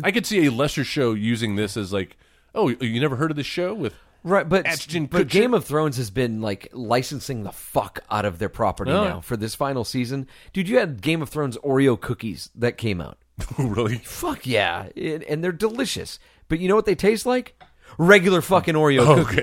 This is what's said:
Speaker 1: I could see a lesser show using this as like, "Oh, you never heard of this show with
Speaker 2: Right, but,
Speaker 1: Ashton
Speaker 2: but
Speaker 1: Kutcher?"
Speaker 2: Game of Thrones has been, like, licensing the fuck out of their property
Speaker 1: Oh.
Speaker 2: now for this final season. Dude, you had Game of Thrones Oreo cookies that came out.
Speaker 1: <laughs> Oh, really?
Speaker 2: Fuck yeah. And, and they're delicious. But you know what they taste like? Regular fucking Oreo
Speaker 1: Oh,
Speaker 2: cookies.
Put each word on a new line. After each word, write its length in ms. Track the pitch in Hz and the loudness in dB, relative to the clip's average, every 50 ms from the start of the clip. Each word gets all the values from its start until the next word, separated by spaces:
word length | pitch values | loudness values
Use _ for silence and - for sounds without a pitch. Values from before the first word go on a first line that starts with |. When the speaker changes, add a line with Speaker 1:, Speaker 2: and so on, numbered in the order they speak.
| 143 | -2
Speaker 1:
I 80 | 196 | 0
could 140 | 190 240 - | 0 0 -2
see 200 | - 214 185 156 | 0 2 4 4
a 60 | 139 | 4
lesser 320 | 117 120 147 143 - 147 127 | 4 2 0 0 0 -4 -4
show 300 | - - 151 131 117 110 | -4 -2 0 0 2 0
using 420 | 104 107 113 120 107 117 107 98 | 0 0 0 0 0 -2 -2 -2
this 220 | 104 107 98 - | -2 -2 -2 -4
as 160 | 113 98 90 101 | -6 -6 -2 -2
like, 240 | 98 92 - - _ _ _ _ _ _ _ - | -4 -4 -6 -10 _ _ _ _ _ _ _ -4
"Oh, 120 | 220 202 131 | 0 0 0
you 300 | 117 - 135 113 113 120 | 0 -2 -4 -2 0 0
never 160 | 147 147 127 | 0 0 0
heard 140 | 120 160 160 | -2 -2 -2
of 60 | 151 | -2
this 80 | 147 139 | -4 -6
show 280 | - - 175 180 185 220 | -6 -4 -4 -4 -4 -4
with 200 | 214 139 104 - - _ _ _ _ | -4 -6 -6 -8 -10 _ _ _ _
Speaker 2:
Right, 260 | - 160 196 196 170 156 | -4 0 0 0 2 2
but, 160 | 185 190 - | 2 2 2
Speaker 1:
Ashton 400 | 165 165 135 - 147 160 170 151 | 0 -4 -4 -6 -6 -4 -4 -4
Speaker 2:
but 220 | 127 170 175 160 | 0 0 0 2
Speaker 1:
Kutcher?" 20 | 117 | 4
Speaker 2:
Game 240 | 156 196 233 247 240 | 4 4 4 4 2
of 100 | 180 - | 0 0
Thrones 320 | - 147 156 156 151 117 | 0 0 0 0 0 0
has 140 | 131 123 101 | -2 -6 -4
been, 320 | 95 131 127 117 110 110 | -2 -2 -2 -2 -2 -4
like, 260 | 110 104 98 - - - - | -4 -4 -4 -6 -8 -14 -12
licensing 680 | 127 117 107 120 131 123 - 151 123 - - 131 110 101 | -10 -2 0 0 0 0 -2 -8 -10 -8 -8 -8 -8 -8
the 100 | 95 - | -10 -12
fuck 480 | - - - - 123 104 - - - - - | -14 -18 -4 -2 -2 -2 -2 -8 -14 -8 -4
out 140 | 104 107 104 | -2 -2 0
of 120 | 101 85 | -2 -2
their 120 | 85 107 90 | -4 -6 -6
property 420 | - - 113 95 - - 98 131 | -2 -2 -2 -2 -2 -2 -2 0
Speaker 1:
Oh. 140 | 160 202 208 | 0 0 0
Speaker 2:
now 160 | 180 - 87 | -2 -4 -6
for 160 | - - 120 | -6 -6 -6
this 180 | 104 110 110 - | -6 -4 -8 -4
final 300 | - 143 139 135 123 107 | -4 -4 -2 -2 -4 -6
season. 420 | - - 127 123 117 135 139 135 - - - - - | -4 -4 -4 -4 -2 -4 -8 -8 -10 -16 -20 -20 -6
Dude, 160 | - 190 175 | -4 -4 -2
you 100 | 190 247 | 2 2
had 240 | 247 214 160 131 98 | 2 2 0 -4 -4
Game 200 | - 156 165 165 | -2 -2 -2 -2
of 80 | 143 - | -4 -6
Thrones 260 | - 156 147 131 113 - | -4 -4 -4 -4 -6 -4
Oreo 380 | - 143 131 135 139 131 113 | -2 0 2 4 6 4 4
cookies 520 | - - - 120 - 117 110 78 - - - _ | 2 -2 -6 -6 -6 -6 -8 -8 -10 -14 -16 _
that 220 | 113 117 120 - | -4 -2 -2 -2
came 220 | - 117 110 95 85 | -2 -4 -4 -4 -4
out. 180 | 71 - - _ _ _ _ | -6 -10 -16 _ _ _ _
Speaker 1:
<laughs> 200 | - - - - | -12 -10 -8 -4
Oh, 80 | - 131 | -4 -2
really? 300 | 117 98 113 117 107 120 113 | -2 0 0 0 0 -2 -4
Speaker 2:
Fuck 460 | - - - - 349 339 277 - - | -8 -12 -12 -8 -6 -6 -6 -6 -4
yeah. 440 | 131 117 104 98 85 85 - - - - | -2 0 0 2 0 -2 -6 -8 -12 -10
And, 260 | - 170 160 156 160 - | -8 -6 -6 -6 -6 -6
and 180 | - 151 156 | -6 -4 -2
they're 120 | 170 185 170 | -2 -4 -2
delicious. 680 | 151 214 214 226 262 262 170 - 85 - - - - _ _ _ _ _ - | -2 -2 -2 -2 -4 -4 -4 -6 -8 -10 -12 -14 -18 _ _ _ _ _ -6
But 100 | 160 170 | -4 -2
you 80 | 180 | 2
know 80 | 185 202 | 2 2
what 100 | 220 214 | 4 2
they 100 | 214 175 | 2 0
taste 300 | - 190 202 226 202 - | 2 2 2 2 2 0
like? 300 | 240 247 254 247 - - _ - _ _ _ _ - - | 0 0 -2 -2 -6 -16 _ -20 _ _ _ _ -14 -2
Regular 440 | - 165 185 208 202 170 190 185 170 | 2 8 8 8 8 8 6 4 2
fucking 340 | - - 190 175 - 170 156 | 4 4 2 4 4 2 2
Oreo 240 | 156 156 147 139 127 120 | 4 4 6 6 6 8
Speaker 1:
Oh, 160 | 151 143 127 160 | 8 8 8 6
Speaker 2:
cookies. 140 | 113 95 151 | 4 0 -2